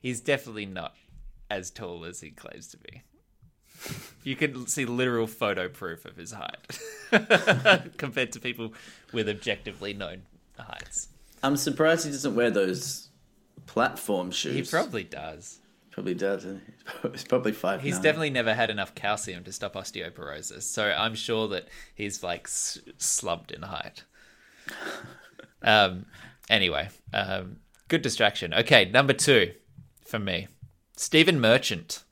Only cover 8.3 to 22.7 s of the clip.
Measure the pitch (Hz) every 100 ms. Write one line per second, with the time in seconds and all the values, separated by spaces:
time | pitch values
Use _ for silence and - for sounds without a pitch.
8.3 | 120 123 117 113 - - - - 117 107
9.3 | 101 - 101 - 95 101 101 202 - -
10.3 | _ _ - - - - - - - -
11.3 | - 135 143 143 135 156 165 156 139 135
12.3 | 110 120 104 95 90 - - - _ _
13.3 | _ _ - - - 123 - - 98 90
14.3 | 90 - 139 135 160 233 131 87 65 78
15.3 | - 90 - _ _ _ - 101 87 98
16.3 | 98 95 95 - - - - 120 - -
17.3 | 127 107 107 92 98 139 180 156 151 156
18.3 | 131 113 110 113 107 95 - 101 104 -
19.3 | 90 90 95 101 98 - 95 85 - 71
20.3 | 73 - - - - 104 80 110 110 -
21.3 | 113 110 95 - - - - 104 101 90
22.3 | 87 - - -